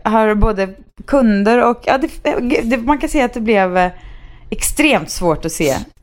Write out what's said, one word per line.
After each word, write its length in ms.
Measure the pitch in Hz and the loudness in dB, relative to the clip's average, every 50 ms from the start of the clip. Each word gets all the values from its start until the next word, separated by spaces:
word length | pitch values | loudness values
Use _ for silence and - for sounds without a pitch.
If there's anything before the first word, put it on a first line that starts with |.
| - | -2
har 300 | - 214 226 220 214 214 | 0 2 2 2 2 2
både 340 | 208 202 226 214 196 196 190 190 - - - _ - - | 2 2 2 2 0 -4 -4 -6 -12 -20 -20 _ -20 -6
kunder 580 | - - 285 262 226 208 196 202 208 233 247 240 | 0 2 2 4 4 4 2 2 4 4 4 4
och, 160 | 233 240 240 - | 2 0 0 0
ja, 140 | - 240 269 | 0 0 0
det, 640 | 262 311 - - - 294 285 - 247 240 277 - - | 0 -4 -6 -6 -4 -4 -2 -2 -2 -2 -2 -2 -2
det, 140 | 226 240 254 | -2 -2 -2
man 200 | 233 233 294 285 | 0 0 0 0
kan 100 | - 302 | -2 -2
säga 160 | - 302 254 | 0 0 0
att 100 | 240 247 | 0 -2
det 60 | 247 | -4
blev, 360 | 220 214 233 202 190 185 180 | -2 0 2 2 2 2 2
eh, 140 | 185 180 180 175 - - - - - - - - - - - | 2 0 0 -2 -6 -16 -20 -20 -20 -20 -20 -20 -20 -16 -12
extremt 600 | - 202 - - - - 302 302 269 208 156 - | -8 -6 -6 -4 0 0 2 2 2 2 0 -4
svårt 340 | - - 190 175 156 143 - | -6 -2 0 0 0 0 -2
att 80 | 165 160 | -6 -4
se 220 | - 165 147 131 - - - - _ | -2 0 0 0 -2 -4 -10 -16 _